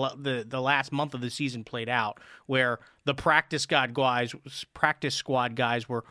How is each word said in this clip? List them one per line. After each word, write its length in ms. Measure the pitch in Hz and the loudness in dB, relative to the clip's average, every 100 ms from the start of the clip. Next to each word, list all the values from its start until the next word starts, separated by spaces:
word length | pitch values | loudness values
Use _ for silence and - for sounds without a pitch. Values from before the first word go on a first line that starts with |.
| 135 131 | 0 -2
the, 280 | 139 123 110 | -4 -4 -4
the 140 | 131 | -2
last 300 | 131 143 139 | 2 2 2
month 220 | 143 151 | -2 -2
of 80 | 131 | -4
the 80 | 120 | -6
season 340 | - 143 120 | -4 -6 -6
played 260 | 110 123 117 | -8 -8 -2
out, 300 | 123 107 - - - - | 0 0 -4 -18 -20 -2
where 340 | 131 127 117 - _ - | 2 2 0 -8 _ -4
the 100 | 135 | 0
practice 480 | 170 156 - 147 | 4 4 4 -4
squad 300 | - 151 127 | 2 2 2
guys, 420 | 120 131 123 120 - 139 - - | 2 2 2 -2 -6 -14 -14 -14
practice 420 | - 151 - 143 - | 0 0 2 -2 -4
squad 400 | - 131 123 117 | 0 0 0 0
guys 340 | 123 120 113 | 0 0 -2
were 140 | 120 - | -6 -6